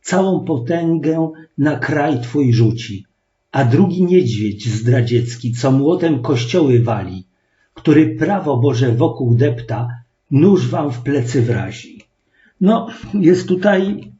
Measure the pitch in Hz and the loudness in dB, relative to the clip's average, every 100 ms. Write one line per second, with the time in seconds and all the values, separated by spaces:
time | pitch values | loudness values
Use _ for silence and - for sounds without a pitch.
0 | - 185 190 180 - 139 120 170 165 165 | -2 0 0 0 -2 -4 -2 -2 0 0
1 | 147 160 160 - - - 147 127 - 151 | 0 -2 -4 -6 -16 -2 -2 -2 -4 -2
2 | 147 131 - 147 131 113 113 - - 98 | -2 -2 -4 0 2 4 2 0 -10 -12
3 | - _ _ _ _ 135 120 143 185 180 | -14 _ _ _ _ 0 2 4 2 2
4 | 175 180 117 104 104 104 117 104 117 120 | 4 4 2 -2 -4 -4 -6 -2 0 0
5 | 117 120 117 - 117 113 139 135 143 180 | 2 -2 -2 -6 -8 -2 0 2 2 0
6 | 165 135 120 127 - 185 143 120 113 107 | 0 -2 0 -2 0 2 4 4 2 -4
7 | 92 92 - _ _ _ _ - - 147 | -6 -12 -16 _ _ _ _ -4 2 4
8 | 156 - 160 202 147 123 135 120 131 110 | 2 0 -2 -2 -2 0 0 2 0 2
9 | 160 - 123 113 - 120 - 117 120 - | -2 -2 0 2 2 -2 -8 -8 -8 -10
10 | _ _ _ 139 185 190 123 170 147 123 | _ _ _ 4 4 4 2 -2 -4 -6
11 | 139 139 120 135 113 101 98 - - - | -2 -2 0 0 0 -2 -4 -10 -18 -20
12 | _ _ _ _ _ _ 190 226 - - | _ _ _ _ _ _ 2 2 -2 -16
13 | - 202 170 180 - 185 208 190 196 - | -8 2 4 4 0 0 2 2 -2 -6
14 | - | -12